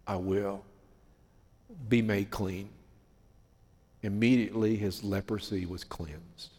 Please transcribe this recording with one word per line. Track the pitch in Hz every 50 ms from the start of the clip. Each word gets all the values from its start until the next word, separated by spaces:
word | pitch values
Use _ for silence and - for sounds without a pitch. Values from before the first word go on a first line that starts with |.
| -
I | - 98
will | 90 92 95 95 101 101 98 98 98 - - - - - - - - - - - _ - _ _ - _ _ - _ _ - 226 165 123
be | 110 120 117
made | 110 107 101 98 98 98
clean." | - - 101 95 90 95 101 104 - - - - - - _ _ - _ - _ _ - _ _ _ _ - _ _ _ _ _ _ -
Immediately | - 104 101 104 117 120 127 123 107 92 104 113 107 107 110
his | 101 104 98 90 - 107
leprosy | 101 98 98 98 - 107 98 - - 104 95 90
was | 85 90 87 -
cleansed. | - - - 85 76 73 80 85 - - - - - -